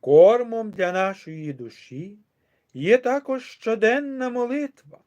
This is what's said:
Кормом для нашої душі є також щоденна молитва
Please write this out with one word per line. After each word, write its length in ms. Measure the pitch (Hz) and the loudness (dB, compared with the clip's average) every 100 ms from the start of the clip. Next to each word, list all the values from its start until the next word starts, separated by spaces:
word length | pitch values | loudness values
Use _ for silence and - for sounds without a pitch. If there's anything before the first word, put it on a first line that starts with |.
Кормом 680 | - 147 180 240 240 226 220 | 6 8 8 6 -2 -8 -10
для 220 | 196 180 | -6 -4
нашої 600 | 185 190 190 - 160 151 | -2 -4 -4 -14 -12 -12
душі 640 | 135 120 - - 131 185 208 _ _ _ _ _ | -12 -14 -18 -18 -16 -16 -18 _ _ _ _ _
є 240 | 127 156 247 | -8 0 0
також 460 | 254 277 277 262 | 0 -4 -4 -8
щоденна 840 | 254 - 226 220 214 254 285 262 254 | -10 -12 -6 0 0 0 -4 -8 -8
молитва 680 | 247 240 277 285 _ 147 - | -6 -4 -6 -8 _ _ -20